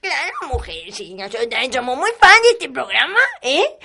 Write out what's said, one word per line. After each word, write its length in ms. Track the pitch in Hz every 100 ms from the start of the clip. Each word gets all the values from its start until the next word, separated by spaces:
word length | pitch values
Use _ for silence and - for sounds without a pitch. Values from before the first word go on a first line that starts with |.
Claro, 320 | 381 285 349 - 339
mujer, 440 | 254 - 165 165
sí, 220 | - 170
nosotras 540 | 190 196 226 233 226 254
somos 240 | 254 247
muy 140 | 254 403 453
fan 220 | 381 415
de 80 | 466
este 200 | 466 330
programa, 500 | 254 - - 277 415 523 906
¿eh? 340 | 247 285 554 605